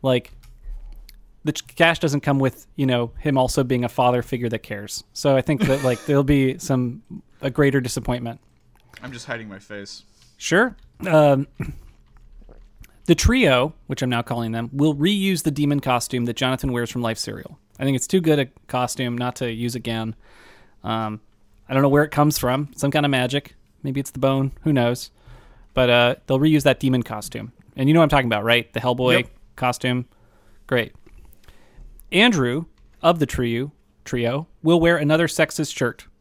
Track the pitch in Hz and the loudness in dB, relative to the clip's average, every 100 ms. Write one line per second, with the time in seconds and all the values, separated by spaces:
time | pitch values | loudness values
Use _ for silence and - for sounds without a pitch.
0 | 135 123 - - - - - - - - | 2 0 -2 -20 -20 -18 -14 -14 -14 -18
1 | - - - _ 151 143 - - 165 165 | -20 -20 -20 _ -6 -6 -10 2 2 4
2 | 156 143 147 135 135 - - - 135 123 | 0 -2 0 0 0 -2 -20 -4 0 0
3 | 120 - 151 135 127 - 127 127 120 - | -2 -4 -2 0 0 0 0 0 -2 0
4 | 123 123 120 123 120 110 - 101 101 - | 2 2 -2 -6 -4 -6 -8 -14 -12 -14
5 | - - 147 135 127 143 135 135 135 120 | -14 -4 2 2 2 0 2 2 0 -2
6 | - 139 139 143 135 131 - 135 123 127 | 0 0 4 2 2 -2 -2 -2 -2 -6
7 | _ - _ _ 139 123 139 135 123 - | _ -20 _ _ -8 2 2 2 -2 -6
8 | 120 123 117 117 _ _ _ _ _ - | -6 -6 -6 -12 _ _ _ _ _ -20
9 | 135 123 127 120 110 98 _ 104 101 - | -16 -16 -12 -12 -12 -18 _ -14 -14 -18
10 | _ _ _ _ - 175 247 - - _ | _ _ _ _ 0 2 2 -4 -20 _
11 | 180 156 147 139 143 _ - - - _ | 2 4 6 4 0 _ -12 -12 -20 _
12 | _ - - - - - - _ - _ | _ -20 -20 -20 -20 -20 -20 _ -20 _
13 | - 170 - 254 196 127 143 - - 139 | 0 4 4 4 4 4 2 -4 -12 -6
14 | 131 120 - 120 117 113 117 139 151 143 | -2 -2 -4 -6 -4 -6 -6 0 0 2
15 | 147 208 190 180 160 143 143 143 135 123 | 0 2 0 0 -2 0 0 0 0 -2
16 | - 127 120 113 131 127 139 120 117 127 | -2 -4 -4 -2 -2 -2 -2 -4 -4 -4
17 | 117 113 - 107 - - _ - 135 131 | -6 -6 -8 -10 -14 -20 _ -6 -2 -2
18 | - 190 160 147 131 _ _ 127 123 - | 0 0 2 0 0 _ _ -4 -4 -4
19 | 127 120 123 - 123 113 120 120 117 113 | -6 -4 -6 -6 -8 -4 -6 -6 -6 -6
20 | 113 113 _ - - - _ _ - 113 | -6 -10 _ -20 -20 -20 _ _ -6 -4
21 | 110 107 _ _ _ _ _ 135 139 143 | -4 -8 _ _ _ _ _ 2 4 4
22 | 151 - 147 147 127 131 147 - 143 151 | 2 2 2 2 -2 -2 -4 -4 -2 0
23 | 147 135 127 143 - - _ _ 143 135 | 0 0 0 -2 -6 -20 _ _ -6 -6
24 | 135 135 135 135 135 - 160 139 120 123 | -6 -2 0 2 -2 -2 0 2 2 -2
25 | - _ - - - - - - 127 120 | -8 _ -20 -20 -20 -20 -8 0 4 6
26 | 120 139 - 131 151 151 139 127 131 127 | 4 0 -2 2 4 4 4 2 2 0
27 | 113 107 - 113 110 _ - - 135 160 | -2 -8 -10 -12 -14 _ -20 -2 2 4
28 | 156 143 123 107 110 120 113 - 123 123 | 6 4 2 -2 2 2 0 -4 -2 0
29 | 127 123 120 - - - 127 120 127 123 | 2 2 0 -12 -20 -6 -4 -2 -2 -4
30 | 123 _ _ _ _ - - 127 113 - | -6 _ _ _ _ -20 -4 -2 -2 -10
31 | - - - - - - - - - - | -20 -20 -20 -20 -20 -20 -20 -20 -20 -20
32 | - 180 233 190 123 131 170 _ _ _ | -4 2 4 4 0 -2 -8 _ _ _
33 | 165 170 147 - 120 117 139 _ _ _ | 2 2 0 -2 -2 -2 -6 _ _ _
34 | - 123 117 135 160 _ 156 170 170 170 | -8 -2 -2 -2 -6 _ 2 4 4 2
35 | 147 156 170 - 156 - 151 - 123 - | 2 2 0 0 -2 -2 -6 -2 -4 -4
36 | - _ | -20 _